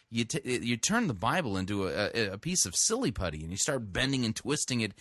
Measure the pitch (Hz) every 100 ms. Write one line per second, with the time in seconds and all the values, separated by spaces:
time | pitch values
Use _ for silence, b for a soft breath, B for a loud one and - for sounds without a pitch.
0 | B 117 113 160 120 123 113 120 - 220
1 | 214 95 113 165 139 95 92 101 92 76
2 | 101 117 104 98 165 180 95 - - 226
3 | 220 104 92 76 80 92 - 135 107 104
4 | 135 135 117 110 - 147 - 123 107 -